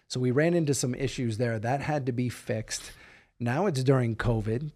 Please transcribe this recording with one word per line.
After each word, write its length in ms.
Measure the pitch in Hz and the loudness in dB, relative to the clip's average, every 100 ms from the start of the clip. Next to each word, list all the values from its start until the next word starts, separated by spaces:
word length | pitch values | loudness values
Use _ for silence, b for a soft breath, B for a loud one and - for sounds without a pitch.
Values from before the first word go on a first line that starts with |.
| b | b
So 120 | 131 | -2
we 100 | 127 | 2
ran 220 | 123 160 | 4 4
into 200 | 170 147 135 | 4 2 0
some 180 | 127 | -2
issues 440 | 123 135 - 120 107 | -2 -4 -2 -2 0
there. 180 | 120 113 | -2 0
That 220 | 113 139 | -2 -2
had 240 | 135 151 131 | 0 -2 -2
to 60 | |
be 180 | 120 123 | -2 -2
fixed. 640 | - - 110 110 - - B B B B _ | -4 -6 -6 -4 -10 -12 B B B B _
Now 260 | 117 135 202 | -2 0 0
it's 180 | 135 | 2
during 320 | 131 135 120 110 | 4 4 2 0
covid. 540 | - 113 107 117 151 | 0 0 0 -4 -4